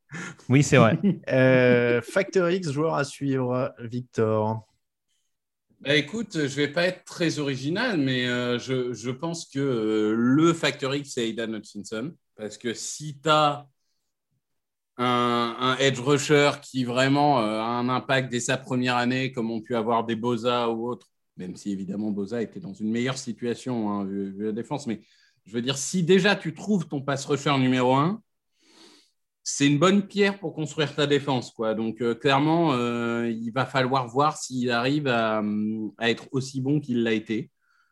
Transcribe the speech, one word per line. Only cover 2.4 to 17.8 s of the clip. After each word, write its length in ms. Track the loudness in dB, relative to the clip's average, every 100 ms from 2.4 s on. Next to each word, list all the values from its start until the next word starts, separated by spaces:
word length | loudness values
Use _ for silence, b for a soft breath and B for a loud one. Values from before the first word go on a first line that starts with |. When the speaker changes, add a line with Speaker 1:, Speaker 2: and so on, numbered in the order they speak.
| 2
Speaker 2:
X, 200 | 0 -2
joueur 260 | -2 0 0
à 100 | -4
suivre, 680 | -4 -2 0 0 0 -2 -6
Victor. 880 | -10 -10 -6 -2 0 2 0 -4 -10 _ _ _ _ _ _ _ _ _ _ _
Speaker 3:
Bah, 160 | 0 0
écoute, 380 | 0 -6 -6
je 220 | -4 -4 -2
vais 120 | -2
pas 160 | 0
être 220 | -2 -2 -10
très 340 | -4 -2 -2
original, 580 | -4 -4 -4 -2 -2 0
mais, 300 | 0 0 0
euh, 320 | -2 -2 -2
je, 320 | -2 -4 -4
je 180 | -6 -8
pense 360 | -6 -6 -8 -8
que, 140 | -4
euh, 540 | -2 0 0 0 2 2
le 340 | 4 6 4
Factor 420 | 2 0 -2 -4
X, 200 | -4 -6
c'est 160 | -4 -4
Aidan 240 | -4 -6
Hutchinson. 580 | -8 -12 -16 -10 -8 -8 -12 _ -14
Parce 220 | -14 -8
que 160 | -8
si 460 | -8 -8 -10 -12 -4
t'as 480 | 2 4 4 0 -8 _ _ _ _ _ _ _ _ _ _ _ _ -4
un, 580 | 0 2 2 0 -2 -2
un 180 | -2 2
edge 220 | 0 0
rusher 520 | 2 2 4 4 4 0
qui 220 | -6 -4
vraiment, 560 | -2 2 4 4 4 4
euh, 200 | 2 0
a 60 | -2
un 240 | -2